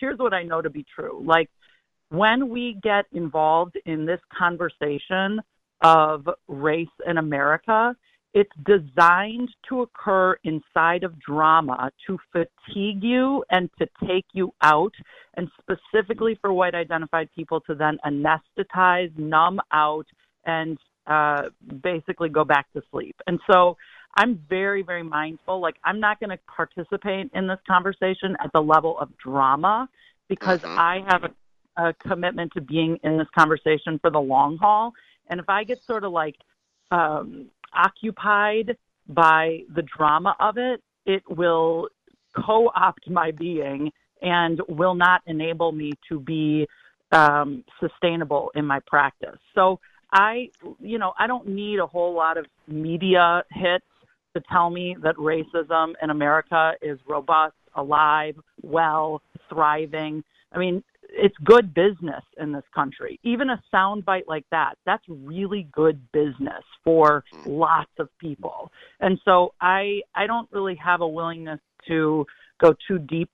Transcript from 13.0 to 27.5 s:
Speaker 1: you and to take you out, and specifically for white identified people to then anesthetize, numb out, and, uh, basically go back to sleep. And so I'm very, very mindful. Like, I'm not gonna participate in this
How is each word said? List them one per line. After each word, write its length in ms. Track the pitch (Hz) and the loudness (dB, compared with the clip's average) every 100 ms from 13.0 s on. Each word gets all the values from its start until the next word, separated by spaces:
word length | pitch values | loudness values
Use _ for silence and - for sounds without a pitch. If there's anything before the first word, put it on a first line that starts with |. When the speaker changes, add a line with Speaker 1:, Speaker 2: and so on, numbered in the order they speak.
Speaker 1:
you 420 | 226 247 262 277 - | 0 2 2 -2 0
and 200 | 185 175 - | 0 0 -4
to 100 | 175 _ - | -6 _ -4
take 200 | 185 - | -2 -2
you 220 | 190 180 - | -4 -6 2
out, 320 | 151 151 202 - - - _ | 4 6 2 -4 -20 -20 _
and 160 | - 175 _ | -10 -10 _
specifically 760 | - 156 _ 214 196 220 220 214 | -8 -8 _ -2 -2 -2 -4 -2
for 120 | 202 | -2
white 220 | 185 180 | 0 0
identified 540 | 170 165 165 160 165 156 | -2 -4 -4 -2 -4 -4
people 260 | - 156 160 | -10 -6 -6
to 120 | - | -4
then 240 | 147 151 151 | -2 -2 -2
anesthetize, 1120 | 151 143 151 160 - - - 185 185 180 175 156 | -4 -2 0 0 -4 -10 -4 2 2 2 -2 -6
numb 420 | 151 156 170 190 - | -2 2 2 0 -2
out, 340 | 151 151 156 156 _ _ _ | 0 0 -2 -10 _ _ _
and, 340 | 170 160 160 151 _ _ - | -6 -4 -6 -10 _ _ -2
uh, 420 | 151 147 143 135 - - 139 | 2 2 0 -4 -12 -18 -8
basically 460 | 180 165 - 180 165 | -6 -4 -6 -6 -2
go 160 | 151 | 0
back 280 | 151 143 - | 2 2 0
to 100 | 147 - | -10 -10
sleep. 260 | 139 - - - | -10 -12 -12 -6
And 140 | 175 - | -2 4
so 260 | 185 180 170 - - _ - | 6 6 2 -10 -20 _ 0
I'm 200 | 233 190 147 | 2 0 -4
very, 340 | 185 196 202 | -2 -2 -2
very 200 | 180 175 | -4 -8
mindful. 560 | 165 151 156 160 - 185 | -4 -4 -4 -8 -6 -4
Like, 160 | 165 - | -4 -4
I'm 140 | 165 208 | -4 -2
not 220 | 208 214 | -2 -2
gonna 180 | 208 185 _ | -6 -10 _
participate 840 | - 165 - 165 196 202 196 185 | -8 -6 -8 -8 -6 -4 -6 -6
in 120 | 190 | -4
this 120 | 190 | -4